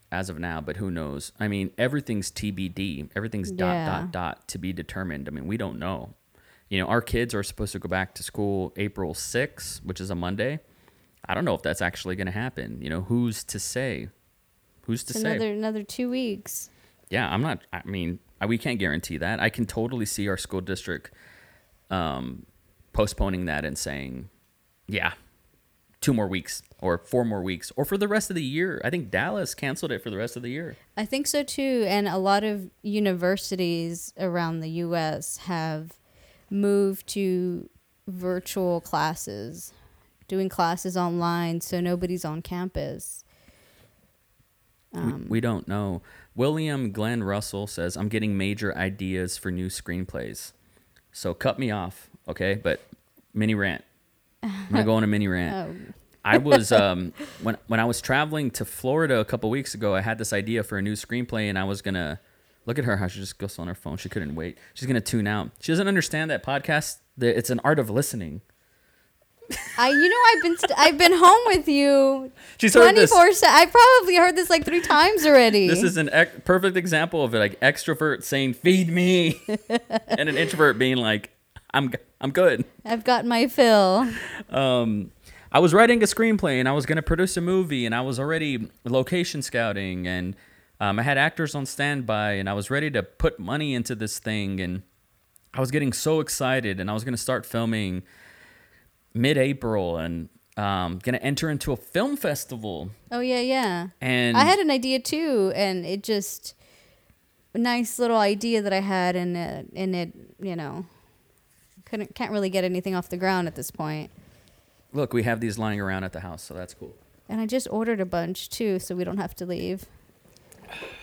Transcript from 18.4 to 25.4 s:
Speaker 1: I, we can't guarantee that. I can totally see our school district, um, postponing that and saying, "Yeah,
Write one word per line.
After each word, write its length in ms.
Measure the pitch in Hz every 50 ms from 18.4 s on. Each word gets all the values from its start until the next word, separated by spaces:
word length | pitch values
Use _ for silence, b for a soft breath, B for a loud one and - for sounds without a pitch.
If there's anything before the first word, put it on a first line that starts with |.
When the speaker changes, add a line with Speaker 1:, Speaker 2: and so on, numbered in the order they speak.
Speaker 1:
I, 40 | 98 104
we 100 | 120 113
can't 220 | - 147 120 101
guarantee 380 | 95 82 73 85 - - 80 69
that. 220 | 78 92 113 -
I 100 | 95 110
can 160 | - - 117
totally 400 | 98 - 113 113 123 131 120 107
see 220 | 101 - - 101 101
our 100 | 92 90
school 240 | - - 95 95
district, 500 | 90 90 95 - - 95 82 71 - - b b b b b b b b b b b b b _ _ _
um, 540 | 95 92 85 78 67 64 64 62 65 - 60 - _ _ _ _ _ _ _ _ -
postponing 520 | - 107 101 - - 101 98 92 90 90
that 200 | 85 73 73 73
and 120 | 76 69 -
saying, 520 | - - 71 69 67 65 64 64 87 - - _ _ _ _ _ _ _ _ _ _ -
"Yeah, 260 | 107 95 85 85 - - _ _ _ _